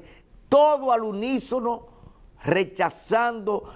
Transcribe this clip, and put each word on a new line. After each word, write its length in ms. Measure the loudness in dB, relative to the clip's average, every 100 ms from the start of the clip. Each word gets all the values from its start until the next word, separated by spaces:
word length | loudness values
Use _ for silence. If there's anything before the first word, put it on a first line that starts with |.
| -12 -20 _ -20 2
todo 440 | 4 6 4 0
al 100 | 0
unísono 840 | 0 -4 -2 -4 -2 -4 -4 -6 -10 -20 -20 -20 -20 -10
rechazando 1200 | -2 0 -2 -2 -4 -4 -2 0 0 -2 -4 -4 -6